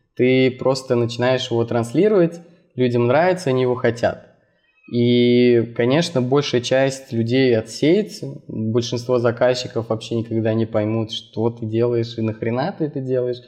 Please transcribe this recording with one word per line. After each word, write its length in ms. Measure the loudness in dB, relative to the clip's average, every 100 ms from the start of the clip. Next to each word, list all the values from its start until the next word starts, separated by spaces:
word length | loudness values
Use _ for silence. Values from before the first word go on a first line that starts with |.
| _
Ты 380 | 0 2 4 2
просто 420 | 0 -2 -2 0
начинаешь 560 | 0 0 -2 0 0 0
его 140 | -2
транслировать, 760 | 0 -2 -2 0 2 4 2 -2 -18 _ _ -2
людям 320 | 0 2 2
нравится, 420 | 2 2 0 0
они 120 | 0
его 120 | 0
хотят. 500 | 0 -2 0 -2 -4 -12 _ _ _ _ _ -6
И, 840 | 0 2 4 4 6 6 4 2 -2
конечно, 460 | 0 0 0 -2
большая 400 | 0 0 0 -2
часть 500 | 0 0 0 -2 -6
людей 420 | -4 0 2 4
отсеется, 840 | 2 0 0 2 2 0 -8 -14 -14 -12
большинство 720 | -6 -2 -2 -2 -4 -2 0
заказчиков 720 | 0 2 0 0 -4 -6 -4
вообще 240 | -6 -4
никогда 400 | -6 -4 -2 0
не 100 | 0
поймут, 480 | 0 -2 -2 -2 -4
что 380 | -8 -10 -4 -4
ты 160 | -4 -4
делаешь 500 | -2 0 0 -2 -4
и 60 |
нахрена 520 | -4 -4 -4 -4 -4 -4
ты 60 |
это 160 | -6 -6
делаешь. 360 | -4 -2 -2 -6